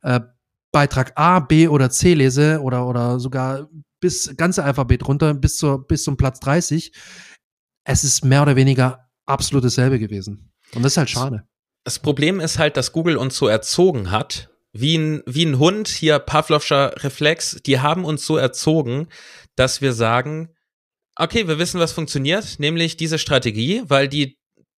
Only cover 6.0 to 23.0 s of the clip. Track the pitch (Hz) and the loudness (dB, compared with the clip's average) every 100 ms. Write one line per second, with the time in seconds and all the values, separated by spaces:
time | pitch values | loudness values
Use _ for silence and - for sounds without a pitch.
6 | - 135 135 - 135 151 170 156 - - | -2 -2 -2 -2 0 0 0 -4 -4 -14
7 | - - - - _ _ _ _ - 131 | -20 -20 -20 -20 _ _ _ _ -2 -2
8 | 143 - 135 139 143 135 135 127 127 127 | 0 0 2 4 4 4 4 4 0 -2
9 | _ _ - 139 - 139 120 127 131 131 | _ _ -6 -4 0 0 2 2 2 2
10 | 104 101 98 104 - _ _ 117 131 156 | -2 -6 -10 -14 -18 _ _ -2 0 2
11 | 135 - 131 113 - _ _ _ - - | 0 -2 -4 -6 -10 _ _ _ -12 -6
12 | 147 135 151 190 156 - 151 143 127 165 | -4 0 0 0 -4 0 0 0 -4 -2
13 | 165 151 131 - 123 110 - - 185 143 | -2 0 -2 0 2 2 0 2 2 2
14 | 92 107 - - - _ _ 107 135 160 | -2 -4 -4 -10 -14 _ _ -4 0 0
15 | 156 151 - 127 165 131 156 208 208 - | 0 -4 -6 -2 0 4 2 2 -4 -2
16 | 156 147 - 156 - 151 - 139 139 - | 0 0 0 -2 2 0 2 0 0 -2
17 | 139 - 147 165 - - - 131 143 170 | -8 -2 0 0 -4 -6 0 0 2 0
18 | 170 151 - 156 131 - - 160 127 131 | -2 -4 -2 0 0 0 0 0 0 -4
19 | 160 - - - - - 127 - 135 117 | -6 -14 -20 -20 -10 -2 -2 0 -2 0
20 | 113 120 131 156 160 _ _ _ _ _ | 0 0 -2 -8 -12 _ _ _ _ _
21 | _ - 165 233 190 156 175 180 165 - | _ -6 -2 -2 -2 -2 -2 -2 -2 -2
22 | 156 147 135 185 220 - 147 165 165 - | -6 -4 -2 -2 -4 -6 -4 -2 -4 -4